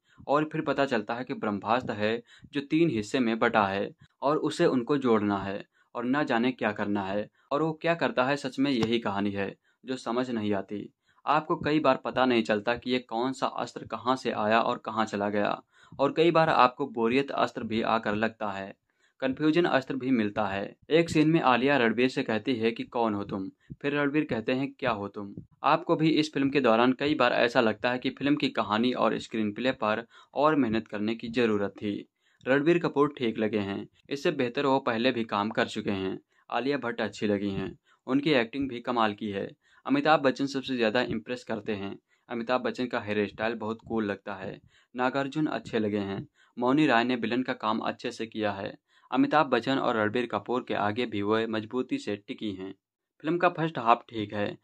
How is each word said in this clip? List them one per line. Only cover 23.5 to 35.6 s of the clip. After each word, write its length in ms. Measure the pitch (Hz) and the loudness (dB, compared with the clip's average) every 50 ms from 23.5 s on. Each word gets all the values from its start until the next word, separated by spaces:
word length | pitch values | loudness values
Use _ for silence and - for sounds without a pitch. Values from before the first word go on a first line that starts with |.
| - _ _ - - - | -10 _ _ -20 -12 -6
फिर 140 | - 143 143 | -4 -2 0
रणबीर 300 | 147 143 139 147 156 147 | 0 0 0 0 0 0
कहते 260 | - 127 110 110 131 | 0 -2 -4 -2 -2
हैं 220 | 131 131 139 135 - | -2 -2 -2 -4 -6
"क्या 180 | - 131 123 | -4 -2 -2
हो 160 | 110 101 101 | -2 -2 -4
तुम?" 280 | 98 - 107 101 101 - - - _ _ - 131 | -8 -8 -10 -10 -10 -12 -16 -18 _ _ -2 2
आपको 320 | 139 156 165 - - 165 | 2 2 2 2 0 0
भी 140 | 147 160 160 | 2 4 2
इस 240 | - 151 151 151 - | 4 2 0 0 0
फिल्म 160 | 139 139 135 | 0 0 2
के 120 | 139 143 | 2 4
दौरान 320 | 123 113 110 113 123 131 127 | 4 6 6 6 6 4 4
कई 220 | - 143 151 151 | 2 0 0 2
बार 180 | 156 123 120 110 | 4 4 4 4
ऐसा 280 | 113 120 120 - 131 | 4 2 4 4 4
लगता 300 | 113 110 107 - - 123 | 4 2 2 0 -2 -2
है 80 | 123 123 | -2 -2
कि 100 | - 131 | -4 -6
फिल्म 260 | - - 131 143 147 | -6 -2 0 0 2
की 140 | 143 139 131 | 2 0 -2
कहानी 420 | - 117 107 95 107 110 120 127 120 | -2 -2 -2 0 0 2 2 2 2
और 260 | - 113 113 110 113 | 2 2 0 0 -2
स्क्रीन 340 | - - - 110 107 104 101 | -6 -6 -4 -4 -2 -2 -4
प्ले 180 | 120 123 131 | -2 -2 -2
पर 360 | 127 - 113 107 107 117 113 _ _ - - _ - | 0 0 0 0 0 -2 -4 _ _ -20 -18 _ -2
और 220 | 131 147 156 156 | 2 2 4 4
मेहनत 320 | 143 120 110 110 117 113 | 4 2 2 0 -2 -4
करने 280 | - 110 104 104 110 117 | -4 -6 -4 -4 -4 -4
की 120 | 117 120 | -6 -6
जरूरत 440 | 113 113 127 117 110 104 101 101 98 | -4 0 2 2 2 2 0 -2 -4
थी। 380 | - - 110 104 101 - - _ _ _ _ _ _ _ - | -6 -6 -6 -6 -6 -6 -10 _ _ _ _ _ _ _ 0
रणबीर 320 | 123 135 143 143 170 175 170 | 0 2 2 4 4 2 2
कपूर 340 | 170 151 - 139 147 143 - | 2 0 2 2 2 2 2
ठीक 200 | - 123 110 110 | -2 -2 -2 0
लगे 220 | 113 110 104 107 104 | 0 -2 0 0 -2
हैं, 280 | 98 98 98 104 - - _ _ _ - | -2 -2 -6 -8 -8 -12 _ _ _ -8
इससे 220 | 143 139 - 175 | -6 -2 -2 -2
बेहतर 340 | 156 135 123 120 - 143 143 | 0 0 -2 -2 -2 0 2
वो 140 | 135 135 135 | 2 2 2
पहले 320 | - 127 113 110 120 131 | 2 0 0 2 0 0
भी 120 | 120 117 110 | 0 0 -2
काम 260 | - 110 101 104 110 | -2 -2 -2 -2 0
कर 180 | - 127 | 0 0